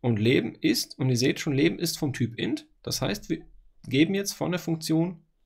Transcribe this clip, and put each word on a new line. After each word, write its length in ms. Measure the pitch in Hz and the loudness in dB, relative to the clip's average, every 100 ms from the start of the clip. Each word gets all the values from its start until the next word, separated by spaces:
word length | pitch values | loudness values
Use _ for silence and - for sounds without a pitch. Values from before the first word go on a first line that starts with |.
Und 160 | 123 110 | 2 2
Leben 380 | 110 143 233 - | 4 4 0 -2
ist, 420 | - - - - | 0 2 -2 -2
und 120 | 131 | 0
ihr 80 | 123 | 2
seht 220 | 131 - | 2 0
schon, 140 | - | -2
Leben 260 | 135 151 - | 2 2 2
ist 180 | 170 - | -4 -2
vom 160 | 151 | -4
Typ 240 | 127 117 117 | -2 -4 -2
Int. 300 | - 302 - _ | -4 -4 -6 _
Das 200 | - - | -8 -4
heißt, 280 | - 208 - | -2 -4 -4
wir 160 | - - - - _ - | -8 -8 -20 -20 _ -2
geben 260 | 131 160 | 2 2
jetzt 200 | 196 202 | 2 -4
von 180 | - 156 | -6 -4
der 80 | 175 | -4
Funktion 640 | - 160 - 160 170 185 _ _ | -2 -4 0 0 0 -4 _ _